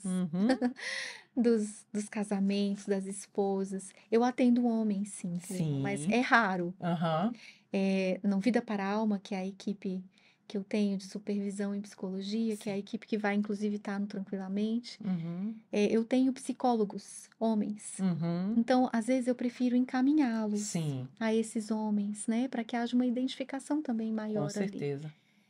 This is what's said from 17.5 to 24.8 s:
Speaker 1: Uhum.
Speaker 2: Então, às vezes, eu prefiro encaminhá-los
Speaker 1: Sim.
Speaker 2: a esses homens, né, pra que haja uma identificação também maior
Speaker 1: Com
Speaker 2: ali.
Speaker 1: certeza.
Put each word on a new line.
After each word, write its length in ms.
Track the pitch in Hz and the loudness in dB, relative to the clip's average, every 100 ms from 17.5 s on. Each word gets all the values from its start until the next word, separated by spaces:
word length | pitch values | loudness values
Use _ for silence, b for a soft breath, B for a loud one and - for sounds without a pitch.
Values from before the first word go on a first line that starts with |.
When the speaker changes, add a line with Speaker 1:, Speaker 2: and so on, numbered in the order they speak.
| 220 208 208 - - | 2 0 -4 -8 -2
Speaker 1:
Uhum. 540 | 185 165 170 175 190 233 | 0 2 0 0 2 2
Speaker 2:
Então, 340 | 226 254 254 | 4 4 4
às 140 | 233 233 | 2 2
vezes, 220 | 262 247 | 2 2
eu 60 | 247 | 0
prefiro 400 | 247 - 247 247 | -2 0 2 4
encaminhá-los 880 | 254 254 269 302 254 226 214 208 | 2 2 4 6 4 2 0 -2
Speaker 1:
Sim. 440 | 208 170 156 131 127 - | -2 -2 -2 -2 -6 -4
Speaker 2:
a 120 | 226 | 0
esses 380 | 220 226 233 214 | 2 0 -2 -2
homens, 560 | 220 214 208 202 208 - | -2 0 0 0 -4 0
né, 220 | 226 262 | 0 0
pra 160 | 240 | -2
que 100 | 226 | -4
haja 220 | 240 233 247 | -2 2 2
uma 100 | 254 | 2
identificação 760 | 240 254 - 262 269 - 294 | 2 -2 -4 -6 -6 -2 -2
também 320 | 302 226 220 | 0 -2 0
maior 380 | 220 214 208 202 | -2 0 0 0
Speaker 1:
Com 60 | 208 | 0
Speaker 2:
ali. 120 | 202 | -2
Speaker 1:
certeza. 420 | - | -2